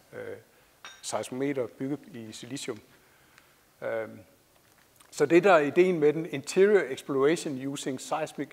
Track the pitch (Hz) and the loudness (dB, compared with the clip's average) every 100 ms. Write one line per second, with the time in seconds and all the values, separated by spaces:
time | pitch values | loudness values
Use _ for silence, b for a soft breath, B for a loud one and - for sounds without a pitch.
0 | _ 110 104 104 _ b b b - - | _ -14 -14 -14 _ b b b -20 -18
1 | - 107 107 127 139 135 113 - 135 143 | -8 -8 -6 -6 -4 -4 -6 -6 -8 -8
2 | 220 120 110 - 117 139 - 107 _ b | -10 -16 -16 -16 -14 -12 -10 -12 _ b
3 | b b b b b b b - 117 113 | b b b b b b b -12 -8 -6
4 | 110 110 - _ _ _ _ _ _ _ | -8 -14 -20 _ _ _ _ _ _ _
5 | _ - 143 170 196 165 143 170 185 170 | _ -2 4 6 8 6 6 4 4 4
6 | 147 151 160 139 - 185 202 202 127 131 | 2 2 -4 -8 -2 4 6 6 2 -6
7 | - 135 143 170 165 127 135 139 147 131 | -4 2 2 2 -2 -6 -8 -8 -6 -6
8 | - 151 151 - 135 | -6 -6 -6 -8 -8